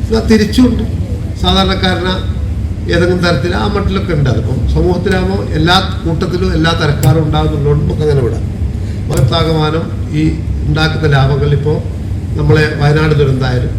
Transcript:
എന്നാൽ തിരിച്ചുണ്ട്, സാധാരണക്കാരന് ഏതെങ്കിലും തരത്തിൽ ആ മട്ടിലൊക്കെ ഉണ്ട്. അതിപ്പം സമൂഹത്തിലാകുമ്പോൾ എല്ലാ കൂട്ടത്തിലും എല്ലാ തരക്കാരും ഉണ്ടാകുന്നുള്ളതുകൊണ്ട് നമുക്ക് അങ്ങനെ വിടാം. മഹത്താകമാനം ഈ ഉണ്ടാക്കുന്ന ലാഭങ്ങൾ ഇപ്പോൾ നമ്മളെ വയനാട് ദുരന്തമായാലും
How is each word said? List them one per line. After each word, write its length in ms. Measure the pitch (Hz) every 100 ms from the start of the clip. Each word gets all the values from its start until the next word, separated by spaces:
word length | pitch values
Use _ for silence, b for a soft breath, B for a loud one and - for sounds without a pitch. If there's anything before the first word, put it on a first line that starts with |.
എന്നാൽ 180 | - 226 220
തിരിച്ചുണ്ട്, 540 | 220 - - 247 220 - - - - - -
സാധാരണക്കാരന് 720 | 185 190 190 190 190 180 185 190 - - - - - - -
ഏതെങ്കിലും 260 | 87 170 180 170
തരത്തിൽ 260 | 151 175 185
ആ 40 | 208
മട്ടിലൊക്കെ 400 | 202 196 196 - 156
ഉണ്ട്. 120 | 135
അതിപ്പം 220 | - - - - -
സമൂഹത്തിലാകുമ്പോൾ 680 | 175 180 196 185 185 196 - 156
എല്ലാ 180 | 160 185 190 - 165
കൂട്ടത്തിലും 440 | 151 - 175 180 165
എല്ലാ 120 | 165 165
തരക്കാരും 420 | 151 143 - 160 151
ഉണ്ടാകുന്നുള്ളതുകൊണ്ട് 580 | 151 151 147 143 147
നമുക്ക് 200 | - - 151
അങ്ങനെ 160 | 143 123
വിടാം. 200 | - - - - B B B -
മഹത്താകമാനം 760 | - 135 165 160 156 151 160 - - - 151
ഈ 20 | 156 156 - - -
ഉണ്ടാക്കുന്ന 420 | 151 160 151 156 139
ലാഭങ്ങൾ 340 | 135 139 147 139
ഇപ്പോൾ 180 | 151 160 - - - - - 156
നമ്മളെ 260 | 147 156 151 156
വയനാട് 340 | 143 151 156 143
ദുരന്തമായാലും 500 | 135 131 127 123 -